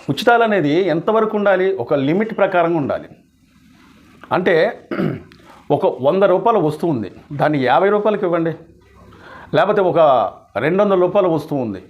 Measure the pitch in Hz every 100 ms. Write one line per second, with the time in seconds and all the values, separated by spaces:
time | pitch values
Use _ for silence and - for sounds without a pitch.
0 | - 135 247 233 226 196 147 165 190 160
1 | 220 220 220 208 202 185 190 190 - 147
2 | 135 185 220 202 190 180 170 165 123 85
3 | 78 - _ _ _ _ _ - - -
4 | - - - 160 180 165 208 - - -
5 | 185 - - - - - - 147 185 -
6 | 135 190 196 180 233 214 151 151 175 127
7 | 95 - - 143 151 147 123 151 196 208
8 | 214 202 180 170 165 156 - - _ -
9 | - - - - - 143 180 202 180 165
10 | 151 123 95 - _ 104 143 190 208 185
11 | 180 202 185 156 - 143 113 95